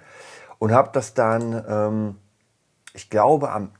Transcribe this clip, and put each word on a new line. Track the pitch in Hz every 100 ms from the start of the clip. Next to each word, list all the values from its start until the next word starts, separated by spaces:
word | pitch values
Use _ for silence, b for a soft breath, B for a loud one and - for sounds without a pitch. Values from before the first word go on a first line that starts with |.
| B B B B B B
Und | 110
hab | 120 135
das | 135 113
dann, | - 113 113 117 113 110
ähm, | 107 107 110 107 98 _ _ _ _ _ _ -
ich | - -
glaube, | 107 117 151 135
am | 107 98